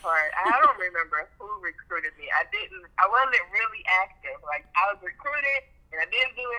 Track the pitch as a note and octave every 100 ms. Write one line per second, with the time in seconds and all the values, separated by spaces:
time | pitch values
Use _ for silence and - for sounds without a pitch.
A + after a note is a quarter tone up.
0 | F3+ D#3+ D3+ - F#3+ B3 D4 C4+ F#3 F3
1 | E3 D3+ - - G3+ G#3 F3 - - E3+
2 | D#3 D3+ C#3+ D3+ E3+ G#3 - F#3+ F3 -
3 | F#3+ A#3 C4 A#3+ C4 G3+ A3+ G#3+ F3+ F#3
4 | F#3+ - C#3+ C#3 D3+ D3 - F3 G3 G3
5 | F3+ - C#4+ D4 C#4 C#4 - _ _ -
6 | - B3 B3+ - B3